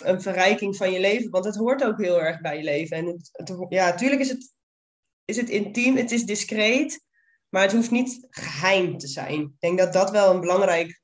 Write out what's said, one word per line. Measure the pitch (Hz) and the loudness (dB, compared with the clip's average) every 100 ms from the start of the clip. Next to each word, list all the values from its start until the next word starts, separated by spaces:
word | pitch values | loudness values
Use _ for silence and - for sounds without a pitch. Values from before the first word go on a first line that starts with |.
een | - 185 | 0 -2
verrijking | 190 185 190 220 196 - | -2 2 2 2 -2 -2
van | 190 | -2
je | 185 | 0
leven, | 196 233 226 | 0 0 -2
want | 185 | -2
het | 196 202 | -2 -2
hoort | 226 277 | 0 0
ook | 247 214 | 0 0
heel | 180 175 | 0 2
erg | 160 165 | 0 -2
bij | 160 151 | -6 -6
je | |
leven. | 151 147 165 160 | -4 -4 -4 -6
En | 170 | -6
het, | 175 - | -8 -14
het | - 170 | -16 -12
ho-, | 180 180 | -10 -4
ja, | 180 180 | 2 2
tuurlijk | 175 254 285 | 2 2 2
is | 262 | 0
het, | - - _ _ _ _ _ _ _ | -4 -10 _ _ _ _ _ _ _
is | - 220 | -8 -6
het | 233 | -2
intiem, | 208 202 240 247 262 | -2 -2 0 2 2
het | 233 | 0
is | 240 | -2
discreet, | 190 208 - 214 214 262 302 - _ _ _ _ _ | -2 -4 -4 0 2 2 0 -6 _ _ _ _ _
maar | 185 | 2
het | 196 | 4
hoeft | 226 226 | 4 2
niet | 240 254 - - | 0 -2 -6 -16
geheim | - - 139 185 196 175 139 | -14 -12 -2 2 2 2 -4
te | 139 | -10
zijn. | - 135 151 | -10 -6 -6
Ik | 147 - | -6 -4
denk | 170 185 | 0 2
dat | 180 | 2
dat | 185 196 | 2 2
wel | 208 196 | 4 4
een | 180 | 4
belangrijk | 170 185 190 170 170 - | 2 2 4 2 -2 -8